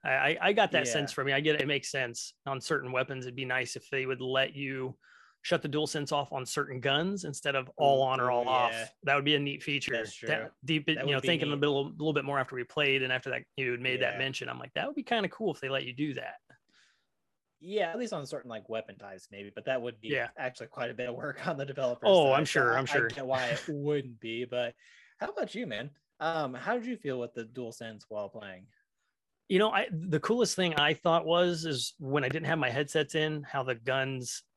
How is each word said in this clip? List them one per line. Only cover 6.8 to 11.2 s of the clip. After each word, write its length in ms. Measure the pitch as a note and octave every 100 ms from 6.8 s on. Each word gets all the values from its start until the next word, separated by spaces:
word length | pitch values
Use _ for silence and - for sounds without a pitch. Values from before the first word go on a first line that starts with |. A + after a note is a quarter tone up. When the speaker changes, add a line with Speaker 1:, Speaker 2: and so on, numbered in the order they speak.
Speaker 1:
guns 440 | C3+ C#3 F3+ G3+
instead 320 | F3 C3+ C#3+ C3+
of 140 | C3 -
all 260 | C#3+ C#3
on 180 | C3+ C3
or 100 | B2
all 140 | B2
Speaker 2:
Ooh, 40 | A#2+
Speaker 1:
off. 300 | B2+ A#2+ A2+
Speaker 2:
yeah. 100 | A2 _
Speaker 1:
That 120 | C#3 C#3+
would 80 | C#3+
be 100 | D3
a 40 |
neat 220 | C#3+ C#3
feature. 300 | - C#3+ -
Speaker 2:
That's 220 | A#2+ A2 - A#2
Speaker 1:
That 160 | D#3
Speaker 2:
true. 100 | A2+ _
Speaker 1:
deep, 240 | C3+ D#3 D3
Speaker 2:
That 120 | D#3 C3+
Speaker 1:
you 60 |
know, 80 | C#3